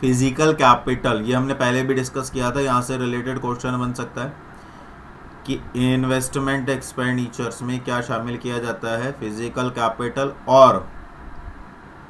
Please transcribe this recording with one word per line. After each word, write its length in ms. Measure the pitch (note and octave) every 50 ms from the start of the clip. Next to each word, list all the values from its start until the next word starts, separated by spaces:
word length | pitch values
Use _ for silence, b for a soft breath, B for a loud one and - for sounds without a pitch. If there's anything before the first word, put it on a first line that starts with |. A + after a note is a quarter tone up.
physical 520 | C3+ B2+ B2+ B2 C3+ C3+ B2+ D3 D#3 D#3 D#3
capital, 680 | D3 C3+ B2+ A#2+ B2 - C3 B2+ B2+ - B2+ A2+ G#2+
ये 120 | G#2+ A#2+ B2+
हमने 200 | B2+ C3 C3+ C3+
पहले 260 | C3+ B2+ B2 B2 C3 C3
भी 100 | C3+ C3+
discuss 360 | C3 B2+ B2+ - C3+ B2+ -
किया 220 | - B2+ B2 B2
था, 80 | B2 C#3
यहाँ 200 | C#3 C3+ B2 B2
से 160 | A#2+ - C3
related 420 | B2+ B2+ B2 B2 B2 A#2 C3 C3 B2
question 400 | B2 B2 A#2+ A#2+ - B2+ B2+ B2
बन 140 | B2 B2 B2
सकता 300 | B2+ A#2+ - - A#2+ B2
है 100 | D3 D3 - - - B B B B B B B B B B B - - - - - - - -
कि 140 | C3+ C3+ - - - - B2 B2+
investment 840 | B2+ C3 C3 C3 B2+ C3 C3 B2+ - - C#3+ C3+ C3+ C#3 C#3 B2 C3+
expenditures 920 | C3+ B2 - - - C3 B2 B2+ B2+ B2+ B2 A2+ - - A#2+ A2+ A2+ -
में 180 | B2 B2 B2+ B2
क्या 200 | B2+ B2+ B2 B2 A#2+
शामिल 340 | - - A2+ A#2 A#2+ A#2+
किया 200 | A#2 - A#2+ A#2+ A#2+
जाता 380 | A#2 A#2 A2 - - A2+ A2+
है? 140 | A#2 B2 C3+
Physical 580 | C#3 - A2 G#2+ G#2+ A2 A#2 A#2 - B2+ B2 B2
capital 640 | B2+ B2 A#2 A2+ - - B2 A#2+ A#2 C3 C#3 C#3 - - - B2
और 360 | B2+ C3+ C3 A#2+ A2 F#2+ F2+ - - - - - - - - - - - - - - - - - - - - - - - -